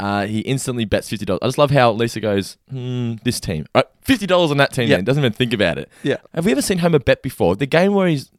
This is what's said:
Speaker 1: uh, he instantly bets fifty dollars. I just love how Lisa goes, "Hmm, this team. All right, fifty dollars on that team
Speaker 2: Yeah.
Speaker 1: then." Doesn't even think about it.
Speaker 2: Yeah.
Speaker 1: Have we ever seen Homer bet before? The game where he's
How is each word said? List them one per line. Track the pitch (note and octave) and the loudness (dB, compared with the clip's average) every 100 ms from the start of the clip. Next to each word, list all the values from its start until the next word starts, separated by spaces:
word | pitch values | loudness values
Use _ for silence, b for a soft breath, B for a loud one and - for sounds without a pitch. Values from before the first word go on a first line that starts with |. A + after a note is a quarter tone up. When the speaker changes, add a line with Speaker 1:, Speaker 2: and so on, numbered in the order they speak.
Speaker 1:
uh, | G2+ G2+ G2+ | -4 -2 -2
he | A2 | -4
instantly | - C3+ - B2 | -4 -4 -4 -6
bets | A2 G#2 - | -2 -2 -2
fifty | A2 | -8
dollars. | G2+ F#2 | -4 -2
I | A#2 | -2
just | C3+ | 2
love | D3 | 2
how | C#3 A#2+ | 4 4
Lisa | G#2+ A#2 A#2 | 2 -2 -2
goes, | G#2+ G2+ F#2 - - | -2 0 -2 -8 -14
"Hmm, | C3 B2 B2+ A#2+ A2+ | -10 -6 -4 -4 -4
this | - G3+ | -4 -4
team. | - E2 D2 | -4 -6 -2
All | A#2+ | 0
right, | - _ | 0 _
fifty | - B3+ G3 | -2 -2 2
dollars | F3+ E3+ | 2 4
on | C#3+ | 2
that | C#3 | 0
team | - A#2 | 0 0
Speaker 2:
Yeah. | A2+ | 2
Speaker 1:
then." | |
Doesn't | G2 C#3+ | 2 0
even | C3+ | 0
think | G#2+ B2 | 0 -2
about | A2+ F#2+ C#2 | 0 0 -2
it. | C#2+ - | -8 -8
Speaker 2:
Yeah. | C#3 B2+ - | -4 -4 -6
Speaker 1:
Have | - | -2
we | E3+ | 0
ever | C4 | 0
seen | - F#3 | 0 0
Homer | F3 D#3 | 2 2
bet | - C3+ | 2 0
before? | C3+ - F#2 F#2 | -2 -2 0 0
The | C#3 | 0
game | D#3 F#3+ | 2 2
where | G3+ F#3 | 2 2
he's | D3+ A#2 | 0 -4